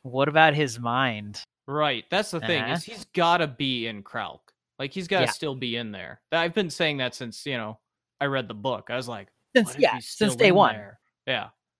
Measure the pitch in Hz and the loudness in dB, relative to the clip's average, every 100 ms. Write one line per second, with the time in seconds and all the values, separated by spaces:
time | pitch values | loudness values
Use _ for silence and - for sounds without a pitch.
0 | 131 127 143 156 160 147 139 113 117 127 | -4 0 2 6 6 6 0 -2 -2 0
1 | 131 107 104 104 - _ - 147 151 120 | 0 -2 -8 -14 -16 _ -6 0 0 0
2 | - 185 208 165 - 156 113 165 214 220 | -2 -2 -2 -4 -2 0 0 -2 -6 -14
3 | - 175 170 175 151 123 139 123 113 104 | -6 2 4 4 2 -2 -2 -2 -4 -8
4 | - 117 90 69 _ _ _ - 135 190 | -10 -8 -8 -10 _ _ _ -12 -8 -8
5 | 170 190 160 - 151 131 123 117 113 98 | 0 2 2 0 -6 -4 -4 -4 -6 -10
6 | 82 - _ 165 170 214 175 - 160 139 | -12 -16 _ 0 0 0 -2 0 0 0
7 | 127 - 120 - 147 123 107 110 _ _ | -4 -6 -10 -10 -6 -6 -6 -12 _ _
8 | _ - 143 135 110 110 131 110 - 123 | _ -4 -2 -2 -4 -6 -4 -4 -4 -6
9 | 120 107 101 _ _ 254 190 147 - - | -6 -10 -12 _ _ 2 2 4 4 4
10 | - - 214 127 208 185 143 107 101 - | -6 0 0 6 6 8 6 2 -10 -20
11 | _ _ - 120 101 _ _ | _ _ -4 -4 -4 _ _